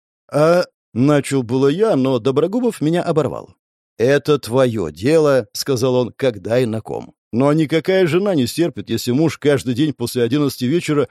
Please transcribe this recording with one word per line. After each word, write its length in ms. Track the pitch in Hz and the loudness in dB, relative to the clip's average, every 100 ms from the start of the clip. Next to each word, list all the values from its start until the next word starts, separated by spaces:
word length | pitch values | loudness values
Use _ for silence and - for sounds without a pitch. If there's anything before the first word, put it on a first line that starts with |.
| _ _ _ | _ _ _
"А", 340 | 143 156 175 - _ _ | 0 4 2 0 _ _
начал 520 | 107 139 147 - 135 | 0 2 2 0 -4
было 240 | 113 131 139 | -2 0 2
я, 280 | 170 220 147 | 2 2 2
но 220 | 131 123 | 0 0
Доброгубов 640 | 135 131 170 240 240 - | 0 0 0 0 -2 -2
меня 220 | 151 175 | -2 0
оборвал. 500 | 170 156 127 60 - _ _ _ _ - | 0 -2 -2 -6 -12 _ _ _ _ -2
"Это 400 | 123 143 151 143 | 2 2 2 -2
твое 500 | 107 127 127 110 78 | 0 0 0 0 -6
дело", 580 | 76 123 160 151 131 107 | -4 0 2 4 2 0
сказал 400 | - - 127 131 | -8 -4 -2 0
он, 200 | 127 120 - | 0 -2 -2
"когда 420 | 131 101 95 123 | -4 -2 -2 0
и 60 | 117 | 0
на 160 | 110 | -4
ком. 320 | - 62 - _ _ | -8 -12 -12 _ _
Но 220 | 113 139 | 0 2
никакая 540 | 156 151 160 185 190 175 | 2 2 0 2 2 2
жена 260 | 175 202 | 2 0
не 140 | 160 120 | 0 -2
стерпит, 420 | 151 165 104 98 | -2 -4 -4 -6
если 220 | 113 127 | -4 -2
муж 260 | 127 160 - | 0 0 0
каждый 380 | 143 139 131 120 | 0 0 0 -2
день 180 | 156 | -2
после 300 | - 120 123 | -2 -6 -2
одиннадцати 420 | 117 147 139 - 123 | 0 0 -2 -2 -2
вечера 420 | 170 - 147 131 | -2 0 -2 -2